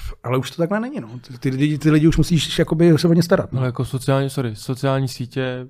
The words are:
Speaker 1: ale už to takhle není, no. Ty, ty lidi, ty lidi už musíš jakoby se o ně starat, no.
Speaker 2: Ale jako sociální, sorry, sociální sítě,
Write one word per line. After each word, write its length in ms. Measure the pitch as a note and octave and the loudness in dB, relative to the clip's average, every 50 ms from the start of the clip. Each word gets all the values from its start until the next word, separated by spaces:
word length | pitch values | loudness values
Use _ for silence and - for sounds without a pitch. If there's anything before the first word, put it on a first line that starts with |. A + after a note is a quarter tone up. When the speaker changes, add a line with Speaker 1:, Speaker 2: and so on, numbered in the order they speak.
| - - - - - | -12 -12 -12 -10 -6
Speaker 1:
ale 140 | A#2+ B2 | -2 -2
už 140 | C3+ C3+ - | -2 -2 -4
to 60 | - | -4
takhle 220 | - E3+ E3 - - | -4 -2 -2 -2 -4
není, 200 | A#3 B3+ D4+ A3 | -4 -6 -8 -10
no. 100 | A#2 A2 A#2+ B2 - | -12 -12 -14 -16 -16
Ty, 100 | - B2+ | -18 -18
ty 120 | B2 - C#3 | -6 -4 -4
lidi, 280 | C3 C3 C#3+ D3+ D3+ | 0 0 0 0 0
ty 140 | C#3+ D3 D#3 | 0 2 4
lidi 160 | D3+ D#3 D3+ | 4 6 4
už 100 | D#3+ C#3+ | 4 4
musíš 420 | D#3+ D3+ - F3 D3+ - - - - | 4 2 4 2 0 0 0 0 -2
jakoby 380 | D#3+ - E3 D#3 E3+ F3 D#3+ | 0 0 2 4 6 6 6
se 100 | C#3+ - | 6 4
o 60 | E3+ E3+ | 4 4
ně 100 | F3 E3+ | 4 4
starat, 280 | - G3+ F#3+ G3 - - | 4 2 0 0 -2 -4
no. 60 | C3 | -2
Speaker 2:
Ale 80 | C3 | -2
jako 180 | B2+ B2 - B2+ | -2 -2 -4 -4
sociální, 440 | - - C3 - - C3+ C3+ C#3 C3+ | -4 -4 -4 0 0 0 0 0 -2
sorry, 260 | - C#3+ B2+ A#2 G#2+ | -4 -4 -4 -4 -6
sociální 520 | G#2 - - C3 A#2+ - C3+ C3+ C3+ C3+ | -8 -8 -8 -6 -2 -2 0 0 0 -2
sítě, 600 | B2 - - B2 A#2+ - C3+ C3 B2+ B2+ B2+ B2+ | -4 -6 -8 -12 -8 -6 -6 -4 -4 -6 -8 -12